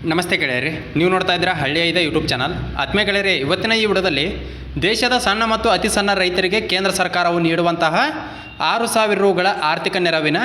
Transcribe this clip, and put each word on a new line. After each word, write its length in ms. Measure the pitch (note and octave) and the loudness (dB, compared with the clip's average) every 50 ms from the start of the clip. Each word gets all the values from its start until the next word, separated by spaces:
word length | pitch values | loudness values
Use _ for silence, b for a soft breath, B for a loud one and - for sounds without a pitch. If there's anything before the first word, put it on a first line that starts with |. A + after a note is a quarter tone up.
| - | -2
ನಮಸ್ತೆ 320 | E3 D#3+ E3+ F3 - G3 | -2 -2 -2 0 -2 -2
ಗೆಳೆಯರೇ, 560 | E3+ D#3 C3+ B2 B2 C3 D#3 D#3+ - - - - | -2 0 0 0 -2 -2 -2 -4 -6 -10 -4 -2
ನೀವು 140 | D3 E3+ F#3 | 2 2 2
ನೋಡ್ತಾ 240 | F#3+ F#3 F3+ - F3+ | 2 2 2 0 0
ಇದ್ದೀರಾ 200 | F3 F3 F3+ F3+ | 2 2 0 0
ಹಳ್ಳಿಯ 300 | D#3 C#3+ C3+ D3 E3 E3+ | 0 0 0 0 2 2
ಇದೆ 200 | E3+ D#3+ F3+ E3+ | 2 2 2 0
YouTube 240 | D3 C#3 D#3 - - | 2 0 -2 0 0
ಚಾನಲ್. 480 | C#3+ B2 B2+ D#3 - - - - - | -2 -2 -2 -2 -4 -6 -6 -6 -4
ಆತ್ಮೀಯ 280 | - C#3 C#3 - G3+ G#3+ | -4 -4 -2 0 0 0
ಗೆಳೆಯರೇ, 300 | F#3+ G3 G3+ G3 G3 F3+ | 0 0 0 0 0 0
ಇವತ್ತಿನ 360 | C#3+ C3+ C#3+ F3+ F3+ F#3 A3 | 0 0 -2 -2 -2 0 0
ಈ 140 | A3+ A3 A3 | 0 2 2
ವಿಡಿಯೋದಲ್ಲಿ 500 | G#3 F#3 F#3+ F#3 F#3 D3 C3+ D3+ G3 - - B B B B B B - D3 | 2 2 2 2 0 0 0 -2 -2 -4 -8 B B B B B B -4 -2
ದೇಶದ 360 | E3 F#3+ A3+ A3 B3+ A#3+ B3+ | 0 0 0 0 0 0 0
ಸಣ್ಣ 260 | B3 - G3+ G3 A3 A#3 | 0 2 0 0 0 0
ಮತ್ತು 260 | A3 A3+ A3 A3+ A#3 | 0 0 0 2 2
ಅತಿ 200 | F#3+ F#3 - G#3 | 2 2 0 0
ಸಣ್ಣ 240 | - - G3 G3+ G3+ | 0 0 0 0 0
ರೈತರಿಗೆ 480 | G3 F#3 F3+ F3+ F3+ F#3 F3+ F#3+ A3 | 2 0 0 0 0 0 0 0 -2
ಕೇಂದ್ರ 300 | G#3+ - F3+ F#3 G3 F#3+ | 0 0 -2 0 0 -2
ಸರ್ಕಾರವು 480 | F#3 F#3+ F3+ F3 F3 F3 F3 E3+ E3+ F3 | 0 0 -2 0 0 0 0 2 2 2
ನೀಡುವಂತಹ 600 | E3 E3 E3 E3+ E3+ E3+ E3+ E3 E3+ D#3 E3 G3+ C4 D4+ D#4 D#4 B B B B B B B - | 2 2 2 2 2 0 2 2 0 0 2 2 0 0 -2 -6 B B B B B B B -4
ಆರು 280 | - D#3 F#3+ A#3 A#3 | -2 0 0 0 -2
ಸಾವಿರ 320 | A3 - A3+ A3 G#3 G#3 F#3+ | 0 2 2 2 2 2 4
ರುಗಳ 280 | G3 G3+ F3+ F3 F3+ F#3+ - - D3+ | 4 4 4 4 2 2 0 2 0
ಆರ್ಥಿಕ 340 | D3+ E3 E3+ E3 F#3 F#3 | 0 0 0 -2 -2 -2
ನೆರವಿನ 400 | F#3 F3 E3+ D#3+ D#3+ D#3 D3+ D3 F#3 | 0 0 2 2 2 2 2 2 2